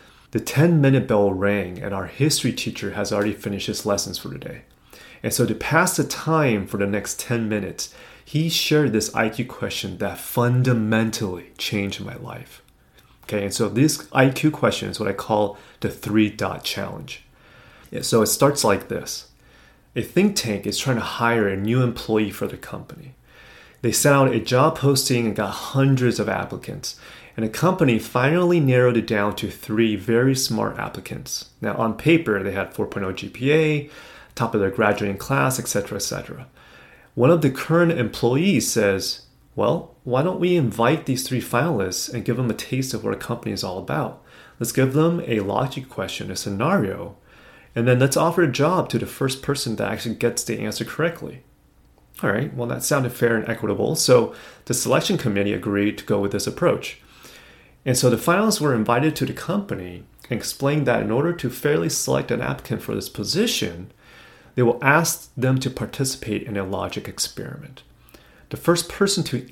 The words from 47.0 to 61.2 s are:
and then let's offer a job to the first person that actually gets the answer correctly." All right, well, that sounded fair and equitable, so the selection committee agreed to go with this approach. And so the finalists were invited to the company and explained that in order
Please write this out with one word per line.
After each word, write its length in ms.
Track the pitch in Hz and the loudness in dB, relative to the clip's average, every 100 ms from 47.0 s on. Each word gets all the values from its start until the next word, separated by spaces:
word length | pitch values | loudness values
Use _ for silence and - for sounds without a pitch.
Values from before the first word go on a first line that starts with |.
| 90 - _ - - - - - | -10 -16 _ -20 -20 -20 -8 0
and 120 | 120 | 2
then 120 | 123 | 4
let's 180 | 135 151 | 4 4
offer 240 | 156 170 | 2 4
a 100 | 165 | 2
job 380 | - 147 185 - | 2 2 2 0
to 80 | 120 | -2
the 80 | 107 | -4
first 380 | - 131 131 | -4 -4 -2
person 320 | - 143 - 107 | -4 -4 -4 -4
that 160 | 104 | -4
actually 240 | 107 117 107 | -4 -6 -2
gets 280 | 117 113 | -2 -2
the 160 | - 110 | -4 -4
answer 240 | 107 107 | -6 -6
correctly." 600 | 113 - 165 165 - 135 - _ _ _ _ _ _ - | -6 -2 -4 -4 -12 -16 -20 _ _ _ _ _ _ -4
All 80 | - | -2
right, 200 | 101 147 | 0 -2
well, 160 | 131 120 | -4 -6
that 160 | 117 | -4
sounded 280 | - 143 127 | 0 0 0
fair 240 | - 120 113 | 0 2 2
and 120 | 107 | 0
equitable, 480 | 110 104 104 110 156 | -4 -2 0 0 0
so 380 | - 123 110 - - - - | 6 6 4 -4 -18 -18 -6
the 80 | |
selection 460 | 123 113 143 - 190 | -4 2 2 2 0
committee 340 | 110 101 101 | 0 0 0
agreed 460 | 104 104 101 104 104 | 0 0 0 0 -2
to 40 | |
go 160 | - 101 | -2 0
with 120 | 101 | 0
this 160 | 101 - | -2 -4
approach. 520 | - 175 95 - - - - - - - - - _ - | 0 0 0 -4 -14 -20 -20 -20 -20 -20 -20 -20 _ -2
And 100 | 127 | 4
so 140 | 127 | 6
the 80 | 117 | 4
finalists 420 | - 180 220 - | 4 4 4 2
were 140 | 151 | 2
invited 420 | 120 107 117 156 156 | 2 4 4 2 0
to 100 | 135 | -2
the 60 | |
company 720 | - - 101 101 92 90 87 - - - | -4 -4 -4 -4 -6 -8 -12 -18 -20 -6
and 120 | 113 | -4
explained 480 | - - 139 151 127 | -4 -2 0 2 2
that 160 | 113 | 2
in 80 | 104 | 2
order 200 | 117 | 2